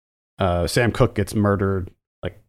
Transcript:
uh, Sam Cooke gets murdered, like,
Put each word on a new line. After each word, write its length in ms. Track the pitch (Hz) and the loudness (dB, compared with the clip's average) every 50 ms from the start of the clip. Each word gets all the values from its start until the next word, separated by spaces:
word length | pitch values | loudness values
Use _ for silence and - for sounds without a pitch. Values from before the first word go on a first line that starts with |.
| _ _ _ _ _ _ _ - | _ _ _ _ _ _ _ -2
uh, 280 | 98 90 87 87 87 - | 0 0 0 0 0 0
Sam 260 | - 131 120 110 - | 0 0 0 2 2
Cooke 220 | - 127 - - | 2 2 2 2
gets 200 | 104 98 - - | -2 -4 -2 0
murdered, 560 | 107 104 104 101 95 101 98 98 92 90 - - _ _ _ _ _ - | 0 2 2 2 2 0 0 -2 -2 -4 -8 -12 _ _ _ _ _ -10
like, 160 | 90 - - _ | -10 -10 -12 _